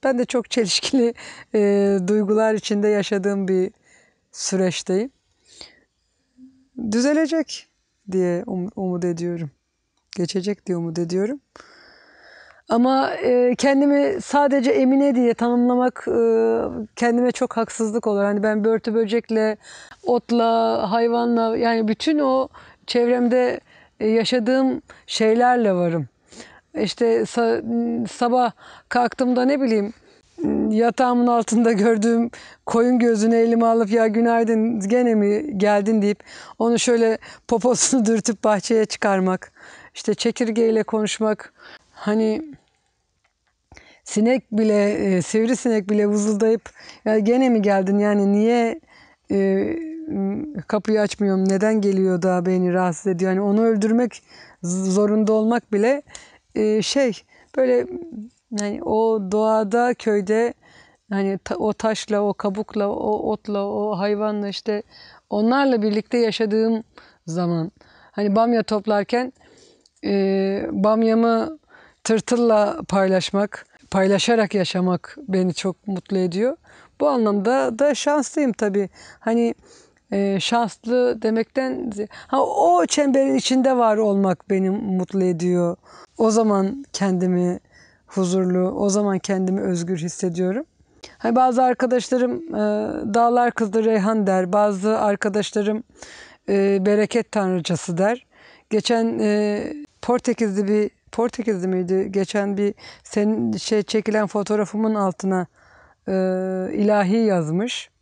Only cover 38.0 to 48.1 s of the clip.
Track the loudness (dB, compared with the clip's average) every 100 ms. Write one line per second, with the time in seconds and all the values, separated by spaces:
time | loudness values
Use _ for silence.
38 | 2 0 0 -2 0 0 0 0 0 -2
39 | 0 0 0 -2 -6 _ -20 -20 -20 -8
40 | -4 -2 -2 -2 -2 0 2 2 0 -2
41 | -2 -2 -2 -2 -8 _ -20 -20 _ -8
42 | -2 0 0 -2 -6 -18 _ _ _ _
43 | _ _ _ _ _ _ _ -20 -20 _
44 | -6 0 2 0 _ -2 2 2 2 0
45 | 0 0 0 0 0 0 0 -2 0 0
46 | 2 0 0 0 2 0 -4 -20 -20 -8
47 | 0 0 2 2 4 2 2 2 2 2
48 | 2